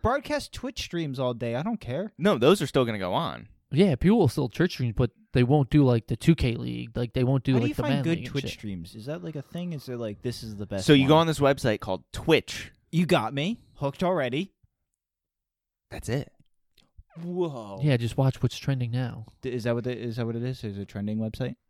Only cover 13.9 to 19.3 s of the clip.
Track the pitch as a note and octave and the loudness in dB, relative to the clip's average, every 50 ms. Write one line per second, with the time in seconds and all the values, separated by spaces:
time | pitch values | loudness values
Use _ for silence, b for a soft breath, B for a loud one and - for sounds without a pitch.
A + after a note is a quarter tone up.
13.9 | C#3 - F#3+ F3 F#3 E3 C3+ B2 A#2+ D3+ F#3+ - _ _ _ _ _ _ _ _ | -4 -2 -2 0 0 0 -2 -2 -2 -4 -6 -6 _ _ _ _ _ _ _ _
14.9 | _ _ _ _ _ _ _ _ _ _ _ _ _ _ _ _ _ _ _ _ | _ _ _ _ _ _ _ _ _ _ _ _ _ _ _ _ _ _ _ _
15.9 | - - - - A2+ C#3+ - - _ _ _ _ _ _ _ _ _ _ _ _ | -14 -10 -6 -4 -4 -4 -6 -8 _ _ _ _ _ _ _ _ _ _ _ _
16.9 | _ - - _ _ E3 E3+ F3 F3+ F3+ F3 E3 C#3+ B2 A2 G2+ G2 G2 C3+ D3 | _ -20 -20 _ _ -12 -10 -8 -2 -2 -2 -2 -4 -10 -12 -12 -8 -2 2 2
17.9 | C3+ A#2+ A#2 A2+ - - C3 C3 - - - A#2+ - - - - C#3 C3 B2 A#2 | 2 2 0 -2 0 2 2 2 2 0 -2 -2 -2 -4 -4 -4 -4 -2 -4 -4
18.9 | A2+ B2+ B2+ A#2+ A#2 A2+ A2 - | -4 -4 -4 -4 -8 -12 -16 -18